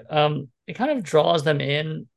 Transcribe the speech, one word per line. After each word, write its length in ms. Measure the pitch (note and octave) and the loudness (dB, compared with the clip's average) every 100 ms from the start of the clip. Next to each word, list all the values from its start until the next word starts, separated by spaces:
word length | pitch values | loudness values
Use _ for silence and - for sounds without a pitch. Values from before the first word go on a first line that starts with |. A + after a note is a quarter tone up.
| - | -4
um, 400 | D3+ D3+ D3 C#3 _ - | 2 2 0 -8 _ -16
it 60 | |
kind 180 | E3+ C4+ | -4 -2
of 120 | C#4 | -2
draws 400 | D3+ D#3 E3+ E3 | 2 2 4 2
them 180 | D3 D3 | 2 0
in 460 | C3+ C#3+ D#3 D#3 - | 0 -2 -4 -8 -12